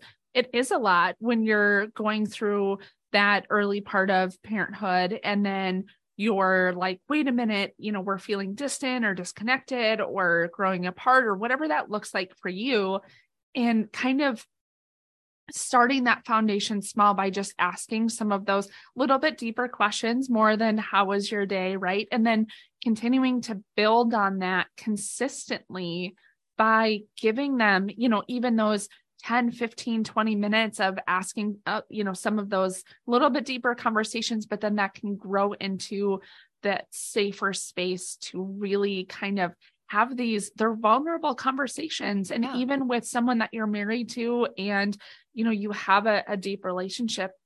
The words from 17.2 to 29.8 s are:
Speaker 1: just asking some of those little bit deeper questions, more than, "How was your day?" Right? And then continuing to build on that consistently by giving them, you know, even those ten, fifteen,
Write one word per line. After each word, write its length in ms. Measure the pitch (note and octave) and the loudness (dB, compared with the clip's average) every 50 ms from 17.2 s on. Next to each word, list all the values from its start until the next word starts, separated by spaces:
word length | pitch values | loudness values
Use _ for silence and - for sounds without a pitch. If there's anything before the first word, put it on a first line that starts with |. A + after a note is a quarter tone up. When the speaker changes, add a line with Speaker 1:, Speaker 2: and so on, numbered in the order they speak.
| G3 G3 | 0 -2
Speaker 1:
just 260 | F#3+ G3 G3 G3 - - | -2 -4 -6 -6 -2 -2
asking 520 | F3 F3+ F3+ - - - A3+ A3 A3+ A3+ | -2 -2 -2 -4 -8 -6 -4 -2 -2 -2
some 220 | A3+ - A3+ G#3 G3+ | -2 -2 -2 0 0
of 120 | G3 G3 | 0 0
those 240 | G#3 G3 G3+ G3 G3 - - - - _ | 0 0 0 0 -2 -8 -20 -20 -10 _
little 220 | A#3 C4+ B3+ C4+ C4 | 0 2 2 4 4
bit 200 | C#4+ D#4 D4+ - | 2 0 -2 -2
deeper 300 | A#3+ A3+ A3 - B3 B3 | -4 -6 -4 -2 -4 -4
questions, 600 | - - G#3 G#3 G#3 - - A3+ A#3+ B3+ C4+ C4 | -2 0 0 0 0 0 -2 0 0 0 0 0
more 280 | A#3+ A3 A3 G#3+ G#3+ G#3 | 2 4 4 4 4 4
than, 200 | A3+ A3+ G#3+ G#3+ | 2 0 0 0
"How 280 | G#3 - - G3 G3+ | -2 0 2 2 2
was 260 | F#3+ G3 G3+ G3+ G3+ | 4 2 0 -2 -2
your 140 | A3 G#3 G3+ | -2 -2 -2
day?" 320 | F#3+ G3+ F#3+ F#3 F#3 F#3+ F#3+ | -2 -2 -2 -2 -2 -2 -2
Right? 300 | F#3+ F3+ F#3 G3+ A3 - | -2 -2 -2 -2 -2 -2
And 140 | - A#3+ A3 A#3 | 0 2 4 4
then 200 | A3+ A3 A3 A3 - - - _ _ _ - | 4 4 2 0 -4 -10 -20 _ _ _ -2
continuing 580 | B3 A3 G#3+ - A#3 B3+ C4 C4 B3+ B3+ B3 A#3+ | -2 -2 0 0 2 2 2 2 2 0 0 -2
to 200 | - A3 G3 - _ _ | -6 -8 -10 -10 _ _
build 380 | - G#3 G#3+ A3+ A#3 A#3+ A#3 A3+ | 2 2 4 4 4 4 4 2
on 260 | A3 G3+ G3 G3 F#3+ | 2 2 0 0 -2
that 280 | F#3 F3+ F#3 F3+ - - _ - | -2 0 0 0 -2 -4 _ -10
consistently 1400 | - A3+ G#3+ G3+ G3+ - - - A#3+ C#4 C#4 - - - A#3+ - - - - F#3 F3+ E3+ E3 F3 F3+ F#3 G#3+ _ _ _ _ _ _ _ _ - | -6 -4 -4 -4 -4 -8 -6 -4 -4 -4 -6 -8 -8 -8 -8 -8 -8 -10 -10 -8 -6 -6 -6 -6 -6 -8 -10 _ _ _ _ _ _ _ _ 2
by 440 | A3 A3 A3 A3 A3+ A3 G#3+ G#3 A3 - _ | 2 4 4 4 4 2 0 -2 -4 -10 _
giving 420 | - - A3 A3 B3 C#4+ C#4+ C4+ B3 | -2 0 0 0 0 0 0 0 2
them, 320 | A3+ G#3 G3 F#3 F#3+ G3+ G3+ | 4 4 4 4 2 0 -2
you 140 | G#3 A#3 C4 | 0 2 2
know, 140 | A3 G3+ - - | 2 2 0 -2
even 280 | B3 B3 A3+ B3+ A3+ A3+ | -4 -2 0 2 2 2
those 320 | G#3+ G#3+ G#3+ G3+ G3+ - - - _ _ _ _ | 4 2 2 0 -2 -6 -14 -20 _ _ _ _
ten, 300 | - - A3+ B3 A#3+ A#3+ | -6 -2 0 0 2 0
fifteen, 520 | A#3+ - A#3+ A3+ - - | -2 -2 -6 -6 -6 -6